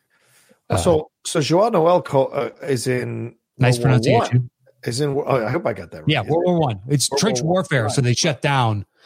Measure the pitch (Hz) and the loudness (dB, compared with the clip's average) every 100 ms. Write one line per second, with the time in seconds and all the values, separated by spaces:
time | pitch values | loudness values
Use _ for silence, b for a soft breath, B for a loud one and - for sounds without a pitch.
0 | b b b b b b - - 185 156 | b b b b b b -6 -2 2 2
1 | - _ - 165 127 165 226 202 160 180 | 0 _ -6 -2 2 2 4 4 4 2
2 | - 135 131 139 - - 151 127 127 123 | 2 0 0 -2 -6 -8 -4 -4 -2 -2
3 | 117 113 117 - _ - 123 120 120 110 | -4 -8 -10 -14 _ 0 2 2 2 2
4 | 131 233 - 127 123 _ _ _ - 120 | 4 2 4 0 0 _ _ _ -8 -4
5 | 147 139 151 131 110 160 127 107 87 82 | -2 -2 0 0 0 -2 -4 -6 -10 -8
6 | 151 147 107 160 180 175 143 98 117 143 | -2 -2 0 0 0 0 0 -4 -2 -2
7 | - 139 214 165 156 185 - 139 107 - | 0 -2 0 0 0 -2 0 0 0 0
8 | 123 120 170 123 147 139 117 104 - b | 0 2 0 -2 -2 0 0 -2 -6 b